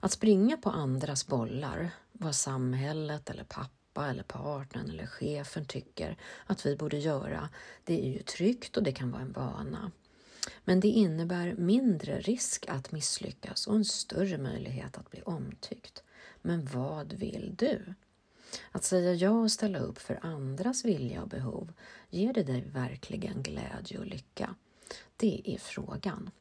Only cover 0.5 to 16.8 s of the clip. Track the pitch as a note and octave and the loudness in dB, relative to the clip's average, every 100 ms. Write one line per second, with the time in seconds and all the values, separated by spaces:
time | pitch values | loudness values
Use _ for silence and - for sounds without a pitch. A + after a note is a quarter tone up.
0.5 | D#4 - E3 C#3 C3 D3 C3+ - C3 A2+ | 4 0 0 0 0 0 -2 0 0 0
1.5 | C3 D3 - E3+ - _ - D#3+ C#3 - | -2 -4 -4 -4 -6 _ -6 -2 0 0
2.5 | C3 B2+ B2+ C#3 D#3 D3+ D3+ - - - | 0 0 0 0 -2 -2 -4 -8 -10 -10
3.5 | - C3 _ _ - C#3+ B2+ - B2+ C#3 | -10 -10 _ _ -6 -4 -4 -6 -6 -4
4.5 | C#3+ C#3 B2 D3 D#2+ B2 - - D3 C#3+ | -4 -6 -8 -6 -6 -8 -4 -4 -4 -4
5.5 | - C#3+ D3+ - - - E3 - - - | -8 -6 -8 -8 -8 -6 -6 -12 -16 -2
6.5 | G3 D3 C#3+ D#3 D3 D#3 C#3 C#3+ D#3 D#3 | 0 2 0 0 0 2 0 -2 -4 -6
7.5 | - - - - E3 C3 C3+ - - F#3 | -10 -18 -14 -2 0 0 -2 -6 2 2
8.5 | B3 - - F3+ C3 B2+ B2 C3+ C3+ C3+ | 2 -2 0 0 0 -4 -4 -6 -4 -4
9.5 | C3+ C#3+ - G3 - _ _ - - - | -4 -6 -6 -8 -10 _ _ -20 -10 -10
10.5 | - - F#3 G3+ A3 F#3+ D#3 E3+ F3+ F3 | -6 4 8 8 8 6 6 0 0 0
11.5 | - F3 A#3 C4 E3 - - - B3 - | 2 6 8 8 4 2 -2 0 0 0
12.5 | - - C#3+ C3+ D#3 - - - - - | -2 -2 -4 -4 -4 -2 -2 -4 -8 -8
13.5 | - - G#3+ G3+ - - - G3 D#3+ C3 | -6 2 4 4 0 -2 0 0 0 -2
14.5 | - - B2+ C3 - - - - E3 C3 | -4 -4 -6 -6 -10 -14 -12 -6 -6 -6
15.5 | - - - - - _ - - - E3+ | -8 -10 -12 -12 -20 _ -20 -20 -8 -2
16.5 | E3+ C3+ C3 | -2 -2 -2